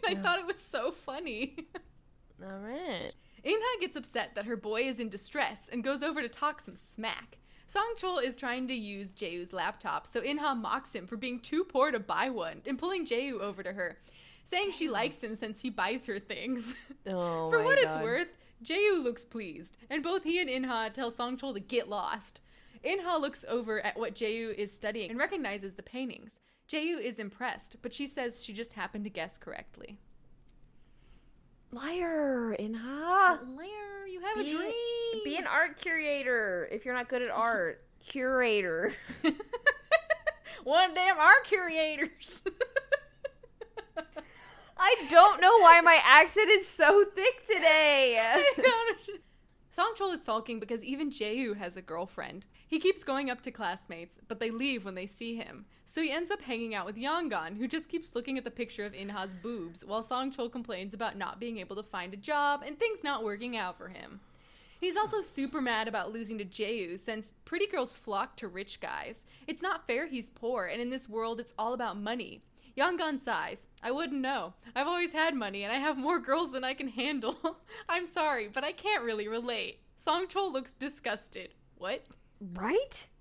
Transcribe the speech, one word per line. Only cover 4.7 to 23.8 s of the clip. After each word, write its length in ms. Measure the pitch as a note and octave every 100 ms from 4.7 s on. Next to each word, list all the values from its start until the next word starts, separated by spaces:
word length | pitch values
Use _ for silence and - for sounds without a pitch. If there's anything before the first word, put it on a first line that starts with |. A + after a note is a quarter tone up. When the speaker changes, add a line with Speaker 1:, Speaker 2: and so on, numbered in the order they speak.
| A3
Speaker 1:
is 180 | C4 A#3
in 80 | A3+
distress 600 | G3 - D4 A3 G#3+ -
and 100 | B3
goes 200 | B3 C#4
over 200 | C#4+ D#4
to 60 | A#3+
talk 320 | - D4 D4+
some 160 | - -
smack. 640 | - - A3 - - - - - -
Song 260 | G4+ A4 A#4
Chol 240 | F#4 F4+
is 140 | B3+ B3+
trying 320 | C4 B3 B3+
to 60 |
use 380 | C4 G#3 G3+ G3
Jaeoo's 400 | F#3+ F#3+ F3 F3
laptop, 540 | F#3+ F3 G#3 G3+ D#3 -
so 140 | A#3+
Inha 360 | C4+ D4 D4 B3+
mocks 380 | G#3+ C4 -
him 140 | - F3+
for 80 | A3+
being 240 | B3+ B3
too 240 | - D4+
poor 260 | F#4 C4+ C#4
to 80 | B3
buy 300 | G3 D#3+ B3
one 320 | A#3+ E3 -
and 140 | - C4+
pulling 260 | E4+ F#4+
Jaeoo 360 | D#4+ A#3 C#4 A#3+
over 240 | G3 F#3+
to 80 | F#3
her, 260 | G3 F3+ - - - - -
saying 260 | - F4+ G4+
she 140 | F4
Speaker 2:
Damn. 80 | D#4+
Speaker 1:
likes 280 | G#3 B3+ -
him 100 | A3+
since 280 | G#3+ A3 G#3+
he 80 | B3+
buys 360 | G#3+ F#3+ B3 -
her 140 | G3+
things. 560 | G3+ F#3 A3+ B3+ A#3 B3+ -
<laughs> 160 | C#4 -
Speaker 2:
Oh 420 | F#3 F3 E3 -
Speaker 1:
For 80 | A#4
Speaker 2:
my 60 |
Speaker 1:
what 140 | A4 C#5
it's 180 | B4 D#4
Speaker 2:
God. 80 |
Speaker 1:
worth, 240 | A4+ B3 F4 - - -
Jaeoo 400 | A3+ E4 G#4 F#4
looks 220 | B3+ A#3
pleased, 520 | - A#3 G3+ D3+ E3 - -
and 140 | D4
both 180 | D4+ F#4+
he 160 | D#4 E4+
and 80 | E4
Inha 440 | B3+ C4 A#3 A3
tell 180 | A3 A#3+
Song 260 | A#3+ A#3+ B3+
Chol 180 | C4+
to 60 | G#3
get 280 | G3 A#3+ -
lost. 520 | G3+ F3+ G#3+ - - - - - -
Inha 360 | - G4 F4 E4+
looks 240 | C#4+ - -
over 360 | A#3+ A3 G#3+